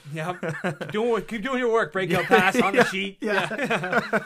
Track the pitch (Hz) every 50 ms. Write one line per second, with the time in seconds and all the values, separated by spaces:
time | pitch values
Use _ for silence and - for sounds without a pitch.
0 | - 143 151 160 156 180 180 180 - 160 151 - - 180 160 - - 147 196 214
1 | 226 240 226 202 180 - 220 233 196 269 269 247 254 233 226 226 202 147 - 190
2 | 190 160 190 180 165 - - 185 185 190 - 247 202 190 - 247 226 - 190 190
3 | 196 196 190 - - 214 202 190 180 156 214 247 269 - 233 190 170 180 - 233
4 | - - 226 208 -